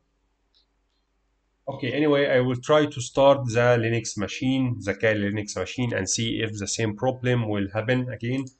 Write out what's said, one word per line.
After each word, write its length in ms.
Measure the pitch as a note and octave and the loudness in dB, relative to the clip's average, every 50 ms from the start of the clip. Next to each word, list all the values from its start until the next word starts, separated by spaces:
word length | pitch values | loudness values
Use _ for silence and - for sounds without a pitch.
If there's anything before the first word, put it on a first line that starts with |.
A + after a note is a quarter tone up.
| _ _ _ _ _ _ _ _ _ _ _ _ _ _ _ _ _ _ _ _ _ _ _ _ _ _ _ _ _ _ _ _ - - | _ _ _ _ _ _ _ _ _ _ _ _ _ _ _ _ _ _ _ _ _ _ _ _ _ _ _ _ _ _ _ _ -12 -12
Okay, 240 | - - C3 A#2+ B2 | -8 -6 -4 -4 0
anyway, 340 | C#3+ D3+ D3+ C#3+ C#3+ C#3+ C#3 | 2 2 4 4 4 4 4
I 140 | C3+ B2+ | 4 4
will 160 | B2+ B2+ B2+ B2 | 4 2 0 -2
try 280 | - - D3+ D3+ D3+ | 0 2 4 4 4
to 140 | D3 - B2 | 2 -2 -6
start 460 | A#2+ - - C#3+ C3+ C#3 C#3 C3 B2 | -10 -4 2 4 6 6 6 6 2
the 320 | A#2 G#2+ A#2+ A#2+ B2 A#2+ A#2 | -2 0 2 4 4 4 4
Linux 380 | A2+ A2+ A#2 A#2 A2+ - - G#2+ | 2 0 0 -2 -2 -4 -6 -6
machine, 600 | G2 F#2 - - C3 C3 C3 C3 C3 B2 A2+ G2+ | -6 -6 -4 -4 -2 0 0 2 0 0 -2 -4
the 120 | F#2 G2 F#2+ | -4 -4 -4
Kali 380 | - - A2 G#2+ G#2 G2+ G2+ | 0 0 0 2 2 0 -2
Linux 240 | G2+ G#2+ G#2 G#2 - | -2 -4 -6 -6 -6
machine, 380 | G2 F#2 - - - B2 A#2+ A2 | -6 -6 -6 -4 -4 -2 -2 -2
and 160 | G#2 F#2+ - | -2 -2 -2
see 320 | - - A2+ A#2 A2 G#2+ | -2 -2 -2 -2 -2 -2
if 160 | A2+ G#2+ G#2 G2+ | -4 -4 -6 -6
the 100 | G2 - | -6 -6
same 300 | - - A2+ G#2+ G#2 - | -4 -2 -2 -2 -2 -2
problem 500 | B2+ C3 B2+ B2+ A#2+ B2+ B2 A#2+ A2+ G#2 | -2 -2 -2 -2 0 0 0 0 0 0
will 220 | G#2 G2+ G2+ G2 - | 0 -2 -2 -2 -4
happen 360 | A2 G#2+ A2+ B2+ B2+ B2+ B2 | -4 -2 0 0 0 0 -4
again. 340 | A2+ - A#2 A#2+ C3 C3+ C3+ C3 _ _ | -8 -8 -6 -4 -4 -4 -6 -8 _ _